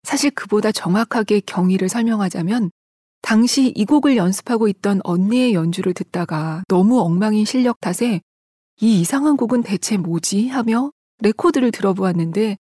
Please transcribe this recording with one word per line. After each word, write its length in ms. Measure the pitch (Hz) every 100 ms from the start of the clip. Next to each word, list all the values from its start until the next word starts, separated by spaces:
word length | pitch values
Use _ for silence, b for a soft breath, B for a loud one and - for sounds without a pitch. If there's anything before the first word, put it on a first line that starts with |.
사실 280 | - 285 285
그보다 420 | - - 208 208
정확하게 680 | 214 165 196 226 247 214 208
경위를 480 | - 185 185 190 185
설명하자면 800 | 240 226 220 185 185 170 240 180 _ _ _ _ _
당시 520 | - 220 240 - 262 -
이 80 |
곡을 320 | 208 294 285 240
연습하고 520 | 175 196 - 233 220
있던 320 | 196 202 196
언니의 480 | - 175 196 247 254
연주를 380 | 190 165 175 185
듣다가 720 | 175 180 180 170 156 160 160 190
너무 340 | 185 196 254
엉망인 420 | 175 175 214 214
실력 360 | 214 262 247 226
탓에 420 | - 180 240 180 _ _ _ _ _ _
"이 200 | 220 208
이상한 360 | 170 277 302 285
곡은 260 | 226 247
대체 340 | 226 196 - 214
뭐지?" 500 | 175 170 - 196 247
하며 420 | 262 226 233 277 _ _ _
레코드를 500 | - - 349 294 247
들어보았는데 840 | - 196 190 190 175 165 180 220 196